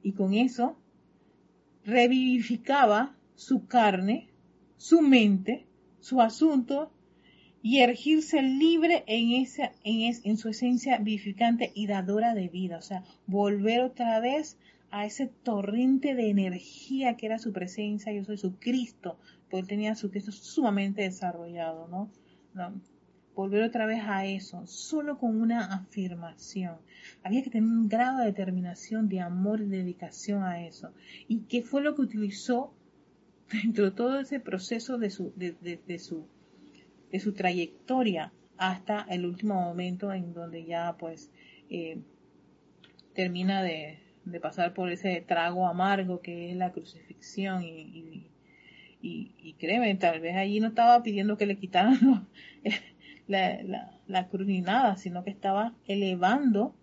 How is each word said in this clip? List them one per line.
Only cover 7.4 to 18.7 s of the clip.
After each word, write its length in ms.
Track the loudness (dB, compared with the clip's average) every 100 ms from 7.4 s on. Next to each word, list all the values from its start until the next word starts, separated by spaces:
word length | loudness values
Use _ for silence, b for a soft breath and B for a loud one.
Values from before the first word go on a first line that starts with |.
| b _
y 200 | 2 6
erigirse 600 | 6 6 2 2 4 2
libre 600 | 2 4 4 4 4 2 2
en 240 | 0 2
esa, 400 | 2 0 -2 -6 -6
en 200 | -4 0
es-, 220 | 0 -2
en 120 | -2 -2
su 140 | -2
esencia 480 | -2 0 0 2 0
vivificante 720 | 0 -2 -4 0 2 2 -2
y 140 | -4 -4
dadora 460 | -2 0 0 0
de 140 | 0 -4
vida. 300 | -6 -6 -8
O 40 |
sea, 200 | -10 -12 -12 B -4
volver 540 | 0 2 2 2 2
otra 400 | 0 -2 0 0
vez 360 | 0 -2 -4 -12 b b b
a 140 | -8
ese 220 | -8 -6 -8
torrente 880 | -6 -4 -2 -2 0 2 2 2
de 160 | 0 2
energía 840 | 2 0 -4 -12 -20 -8 -2 -2 -2
que 100 | -4
era 120 | -4
su 140 | -4
presencia, 600 | -6 -8 -6 -6 -6 -6
"Yo 120 | -8
soy 140 | -8 -6
su 200 | -6 -6
Cristo", 600 | -4